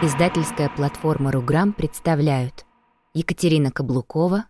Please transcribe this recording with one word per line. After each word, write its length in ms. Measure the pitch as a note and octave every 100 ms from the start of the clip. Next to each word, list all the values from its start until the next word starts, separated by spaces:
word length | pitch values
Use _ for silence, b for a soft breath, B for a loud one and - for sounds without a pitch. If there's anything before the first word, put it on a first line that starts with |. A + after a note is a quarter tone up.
Издательская 640 | E3 C#3 E3+ F3+ D#3+ - C#3+
платформа 640 | - C#3+ - D#3 D3+ C#3
"Руграм" 420 | C3+ B2 D3+ G3+
представляют 920 | G#3 D3+ - - D#3+ D3+ C#3 B2+ - - _ _ _ _
Екатерина 560 | D#3 E3 - F3 D#3 C#3
Каблукова 760 | - C3+ B2+ A#2+ D#3+ F3 G3 A3